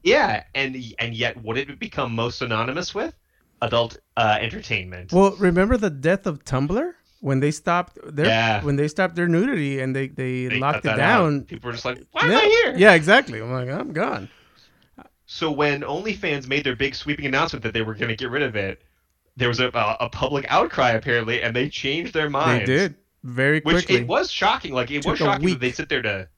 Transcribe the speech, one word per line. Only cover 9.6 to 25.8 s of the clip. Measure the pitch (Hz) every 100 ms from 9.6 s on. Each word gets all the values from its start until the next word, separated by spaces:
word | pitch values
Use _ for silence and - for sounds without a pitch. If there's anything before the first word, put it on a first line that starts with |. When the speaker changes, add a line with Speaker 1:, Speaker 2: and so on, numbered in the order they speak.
| 143 135
Speaker 2:
and | 131 135
they, | 135
they | 143 127 127 127
Speaker 1:
They | 110
Speaker 2:
locked | 135 131
Speaker 1:
cut | -
Speaker 2:
it | 113
Speaker 1:
that |
out. | 156 233
Speaker 2:
down. | 165 143
Speaker 1:
People | 123 117 123
were |
just | 117
like, | 127 - -
"Why | - -
Speaker 2:
Yeah. |
Speaker 1:
am | 226
I | 415 453
here?" | 415 175
Speaker 2:
Yeah, | 208
exactly. | 170 151 233 269 113
I'm | 113
like, | 127 123
"I'm | 156 294
gone." | 160 269 202 - _ _ _ _ _ _ - - _ _
Speaker 1:
So | - 160
when | 139 147 143
OnlyFans | 139 151 220 214 180 139 127
made | 139
their | 139 117
big | 139
sweeping | 131 147 147 143
announcement | 135 165 151
that | 113
they | 113
were | 110 107
gonna | 117
get | 113 123
rid | 131
of | 135
it, | 107 98 - _ _ _ _ _ -
there | 123
was | 120
a, | 127
a, | 117 107 113
a | 117
public | - 143 143 -
outcry, | 170 240 - 123
apparently, | 113 131 120 110 120
and | 117 120
they | 147
changed | - 135 156 170
their | 160 151
minds. | 139 160 127 104
Speaker 2:
They | 135
did. | 190 - _ _
Very | 127 123 139 151
Speaker 1:
Which | 143 170 180
Speaker 2:
quickly. | 123
Speaker 1:
it | 120
was | 233 -
shocking. | - 196 262 160
Like, | 127 123
it | 143
was | 151
Speaker 2:
Took |
a | 151
Speaker 1:
shocking | 156 - 170
that | 151
they | 123
Speaker 2:
week. |
Speaker 1:
sit | 123